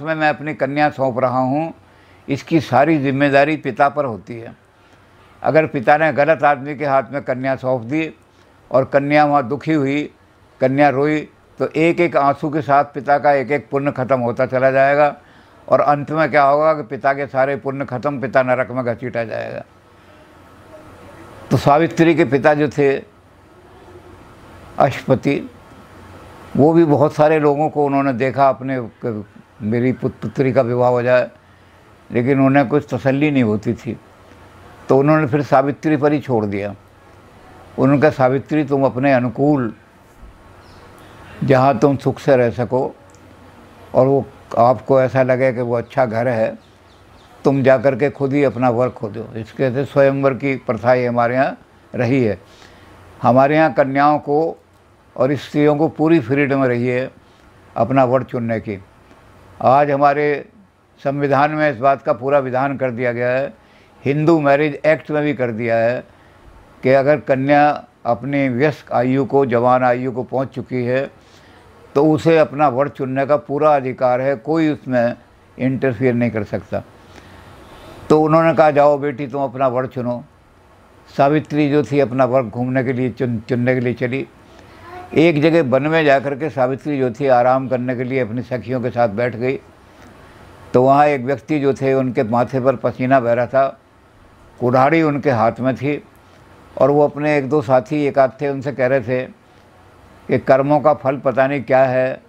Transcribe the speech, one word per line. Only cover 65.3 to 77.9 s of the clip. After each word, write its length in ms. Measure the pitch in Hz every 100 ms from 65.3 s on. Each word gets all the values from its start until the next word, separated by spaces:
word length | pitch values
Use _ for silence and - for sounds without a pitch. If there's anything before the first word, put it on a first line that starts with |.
कर 160 | 123 123
दिया 260 | 107 117 113
है 280 | 113 131 - _ _ _ - - - -
कि 80 | 127
अगर 300 | 135 135 147
कन्या 640 | - 131 139 147 147 139 - _ 117
अपनी 420 | 113 131 143 135
वयस्क 440 | 120 151 - -
आयु 320 | 120 127 135
को, 220 | 131 139 131
जवान 380 | 117 123 127
आयु 280 | 127 123 131
को 100 | 120
पहुंच 260 | 117 123 131
चुकी 360 | 127 - 127
है 260 | 120 131 139 - _ - - - - - -
तो 180 | 143 156
उसे 260 | 151 160 160
अपना 300 | 151 139 147
वर 200 | 123 143
चुनने 380 | - 131 135 135
का 100 | 147
पूरा 400 | 147 143 151 143
अधिकार 440 | 131 120 127 127
है, 160 | 135 135
कोई 320 | 147 160 156
उसमें 480 | 143 131 123 120 117 _ _ _ -
interfere 560 | 127 131 135 110 131
नहीं 160 | 120 120
कर 140 | 110
सकता। 380 | 101 104 - 98 - - - - - - - - - - -